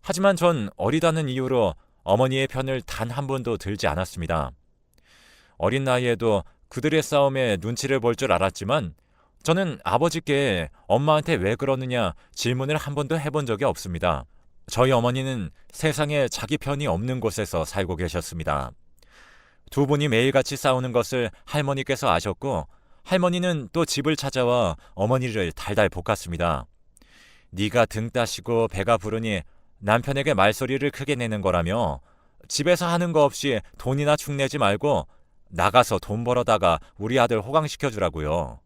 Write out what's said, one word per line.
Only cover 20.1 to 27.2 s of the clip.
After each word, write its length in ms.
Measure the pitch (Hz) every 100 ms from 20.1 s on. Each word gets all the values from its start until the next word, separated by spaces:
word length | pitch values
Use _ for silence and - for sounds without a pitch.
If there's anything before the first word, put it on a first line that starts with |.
| 113 131 135 127 139
싸우는 360 | 135 131 127
것을 380 | 120 113 127 117 -
할머니께서 680 | - 147 139 139 131 135 131
아셨고, 560 | 85 101 92 135 104 73 - _ -
할머니는 680 | - 185 180 180 180 165 113
또 140 | 165 160
집을 280 | - 139
찾아와 600 | 151 139 135 123 123 101 78 -
어머니를 580 | - 104 127 127 107 87
달달 360 | - - 104 101
볶았습니다. 800 | - 85 107 - 82 85 71 55 _ _ _ _ -